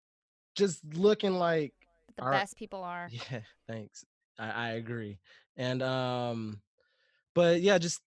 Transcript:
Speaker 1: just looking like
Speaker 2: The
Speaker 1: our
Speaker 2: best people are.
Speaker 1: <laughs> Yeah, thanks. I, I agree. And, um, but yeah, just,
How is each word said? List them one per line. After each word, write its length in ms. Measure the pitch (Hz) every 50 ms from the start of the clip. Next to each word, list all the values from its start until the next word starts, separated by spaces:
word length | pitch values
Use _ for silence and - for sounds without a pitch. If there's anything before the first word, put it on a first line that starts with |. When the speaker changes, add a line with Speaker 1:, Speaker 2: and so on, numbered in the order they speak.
| _ _ _ _ _ _ _ _ _ _ _
Speaker 1:
just 280 | - 202 196 160 - - 151 151
looking 400 | 165 190 208 214 214 214 196 190
like 400 | 180 175 170 165 160 151 135 - _ _ _ _ _ _ - -
Speaker 2:
The 60 | - 123
Speaker 1:
our 80 | 127
Speaker 2:
best 260 | 139 - 196 196 -
people 260 | - 226 208 - 196 185
are. 260 | 175 175 175 175 175 113 117
Speaker 1:
<laughs> 140 | - - 135
Yeah, 100 | 117 107 - _ _ _ -
thanks. 360 | 113 113 107 104 - - - _ _ _ _ _ _ -
I, 120 | 113 110
I 180 | 107 113 117 117 113
agree. 480 | 117 117 113 120 117 110 104 101 92 _ _ - - _ _ _
And, 260 | - 127 127 127 127 131
um, 800 | 131 131 131 127 127 123 123 123 120 117 113 110 107 107 104 - _ _ _ _ _ _ _ _ _ _ _ _ _ -
but 260 | 175 175 170 170 175 175
yeah, 160 | 196 202 180
just, 240 | 165 170 - - -